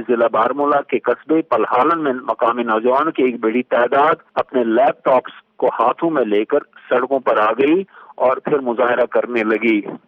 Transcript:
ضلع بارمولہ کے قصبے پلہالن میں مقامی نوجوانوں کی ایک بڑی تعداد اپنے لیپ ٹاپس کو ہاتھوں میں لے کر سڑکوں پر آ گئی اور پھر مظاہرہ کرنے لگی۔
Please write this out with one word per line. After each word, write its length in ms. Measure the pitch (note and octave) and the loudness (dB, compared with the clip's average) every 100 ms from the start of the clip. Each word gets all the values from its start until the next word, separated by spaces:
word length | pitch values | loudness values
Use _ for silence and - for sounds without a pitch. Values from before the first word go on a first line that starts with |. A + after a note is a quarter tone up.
| A2+ | 0
ضلع 200 | A#2 A#2 | 0 0
بارمولہ 480 | A2 - C#3 C#3+ C#3+ C#3 | 0 -2 -2 0 0 -2
کے 120 | A#2+ | -4
قصبے 420 | - B2 - D#3+ | -2 -4 0 -2
پلہالن 640 | D#3+ A#2 G#2 A#2+ C#3 E3 | 0 -2 0 0 0 0
میں 100 | D3 | -2
مقامی 500 | B2+ A#2+ A2+ A#2 A#2+ | -4 -4 -2 0 0
نوجوانوں 480 | A#2 A2 A#2 C3 D#3 | -2 0 0 0 0
کی 120 | D#3 | 0
ایک 160 | C3 A#2 | -2 0
بڑی 240 | A2+ A#2 | -2 -2
تعداد 520 | B2+ A#2+ B2 C3+ D3+ F3 - | -2 0 2 2 2 0 -4
اپنے 300 | - - C3 | -6 -4 -2
لیپ 420 | A2+ A2+ C#3+ - - | 0 2 2 0 0
ٹاپس 500 | C3 - - _ _ | 0 0 -14 _ _
کو 120 | B2+ | -2
ہاتھوں 420 | - A2+ - E3+ | 0 -2 0 -2
میں 160 | D3+ A2 | 0 0
لے 200 | G2+ G#2+ | 0 0
کر 140 | D3 - - - | -2 -4 -14 -4
سڑکوں 300 | B2+ B2+ C3+ | -2 0 -2
پر 180 | B2 A2 | 0 0
آ 140 | G#2+ | 0
گئی 320 | A#2 C#3 E3+ G3 - - - | 2 2 2 -2 -12 -20 -2
اور 220 | B2+ C3 | 0 0
پھر 220 | - D3 | -2 -2
مظاہرہ 460 | B2+ A#2 A#2+ A#2+ A#2+ | -2 -2 0 0 0
کرنے 380 | A#2 A2 A#2+ | 0 -2 -2
لگی۔ 380 | A2 A2 A2+ G#2 - - | 0 0 2 0 -2 -12